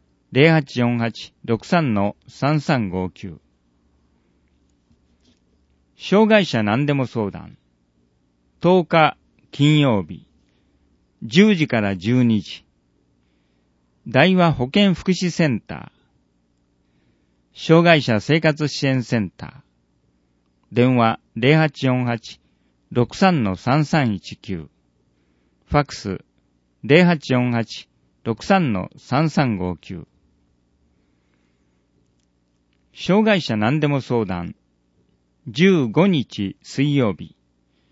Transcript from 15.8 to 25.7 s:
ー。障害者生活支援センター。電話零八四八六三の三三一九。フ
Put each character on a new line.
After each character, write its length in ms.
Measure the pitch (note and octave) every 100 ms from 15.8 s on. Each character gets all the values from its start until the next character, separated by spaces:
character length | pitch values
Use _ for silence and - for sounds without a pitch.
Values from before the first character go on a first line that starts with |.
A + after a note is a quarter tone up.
| - _ _ _ _ _ _ _ _ _ _ _ _ _ _ _ _ -
ー。 40 |
障 240 | - E3
害 180 | E3+ D#3+
者 180 | B2+ A2
生 200 | - D#3
活 280 | D#3 D3 D3
支 180 | - C#3
援 180 | C3
セ 140 | A#2 A#2
ン 140 | F#2+
タ 320 | - D#2+ - _ _ _ _ _ _ _ _ _ _ _
ー。 40 | A2
電 200 | B2 B2+
話 240 | A2+ - _
零 240 | - B2 D#3
八 300 | D#3 - C3+
四 180 | B2+ B2
八 340 | A#2+ - - _ _ _ _ _
六 240 | C3 A#2+ -
三 280 | F#3+ E3+
の 120 | G#2+ F#2
三 300 | - C#3 D3
三 280 | E3+ B2+
一 240 | G2 - -
九。 320 | - F#2 D2 _ _ _ _ _ _ _ _ _
フ 100 | _